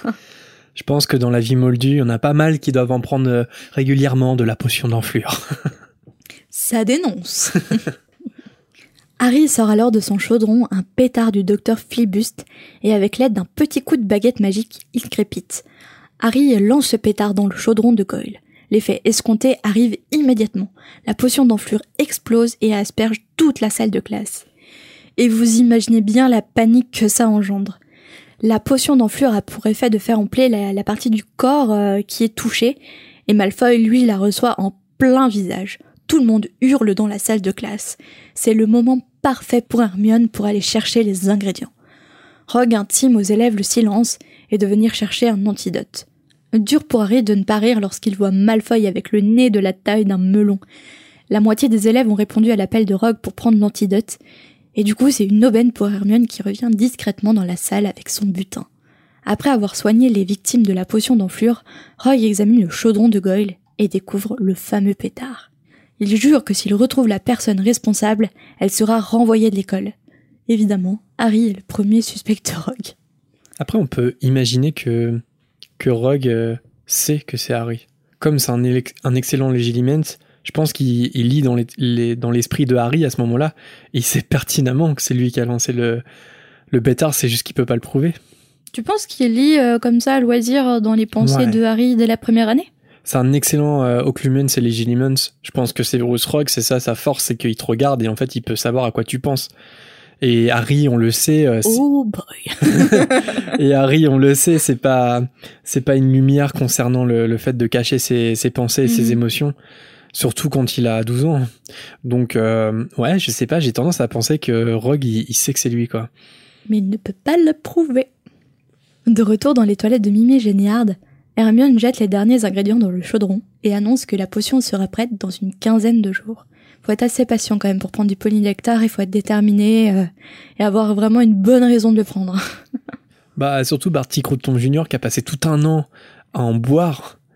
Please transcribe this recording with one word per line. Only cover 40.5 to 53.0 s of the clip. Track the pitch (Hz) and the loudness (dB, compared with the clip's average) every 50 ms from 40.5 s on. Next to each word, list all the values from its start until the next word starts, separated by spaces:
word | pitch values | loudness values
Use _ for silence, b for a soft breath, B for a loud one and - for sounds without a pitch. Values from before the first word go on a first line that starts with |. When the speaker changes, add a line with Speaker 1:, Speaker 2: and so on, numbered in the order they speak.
| 208 208 | -2 -2
Speaker 2:
chercher | - - - 220 220 - - 233 226 | -2 -2 -2 -2 -2 0 0 0 0
les | 208 190 185 185 190 | 0 0 -2 0 0
ingrédients. | 208 208 196 196 180 - - - _ b b b b b b b b b b b b b b b | 0 0 -2 -4 -6 -8 -10 -16 _ b b b b b b b b b b b b b b b
Rogue | - 240 247 233 226 | 0 2 2 2 2
intime | 214 202 - - - 262 269 247 | 0 0 -2 -2 0 2 2 2
aux | 214 202 | 2 2
élèves | 185 214 208 233 240 214 | 2 2 2 2 2 0
le | 202 202 | 0 -2
silence | - - 240 226 208 202 220 240 226 - - b b b b b b | -2 0 2 2 2 2 2 0 0 -2 -8 b b b b b b
et | b 208 | b 0
de | 208 | 0
venir | 196 202 208 220 226 - | 2 2 2 2 2 0
chercher | - 214 208 - - 240 233 | -2 -6 -6 -4 0 0 0
un | 220 196 196 | 0 0 -2
antidote. | 208 202 - - 190 165 - - - - - - _ _ _ _ _ _ _ _ _ - | -2 -4 -4 -6 -6 -6 -6 -8 -10 -14 -18 -20 _ _ _ _ _ _ _ _ _ -2
Dur | 226 208 202 285 302 302 | -2 0 2 0 0 0
pour | - - 233 214 | 0 0 0 0
Harry | 196 220 262 226 | 2 2 0 2
de | 208 208 | 2 0
ne | 202 190 | 0 0
pas | - 214 214 | 0 0 0
rire | 208 226 247 220 | 2 2 0 0
lorsqu'il | 196 190 - - - 220 196 | -2 -4 -6 -6 -6 -4 -2
voit | 190 202 196 | -2 0 0
Malfoy | 190 190 196 214 226 220 214 - 233 226 214 | 2 2 2 2 2 2 0 0 0 0 0
avec | 196 175 - - - - | 0 -2 -4 -6 -2 0
le | 208 | 0
nez | 202 208 226 240 254 247 | 2 2 4 4 4 2
de | 208 208 | 2 2
la | 190 190 185 | 0 -2 -4
taille | - - - 208 220 214 | -4 -4 -2 0 0 0
d'un | 196 196 185 | 0 0 0
melon. | 185 185 190 208 208 202 202 190 - B B B B B B B B B B B B B | 0 2 2 2 2 2 0 -2 -6 B B B B B B B B B B B B B
La | 214 214 | 0 2
moitié | 214 220 214 214 - 262 | 2 2 2 2 2 2
des | 220 220 196 220 | 2 2 2 2
élèves | 220 254 262 220 | 2 2 2 2
ont | 208 | 0
répondu | 196 208 202 - 226 220 226 233 | 0 0 -2 0 0 2 2 2
à | |
l'appel | 202 190 190 - 226 220 | 0 0 0 0 0 0
de | 190 196 | 0 0
Rogue | 196 | 0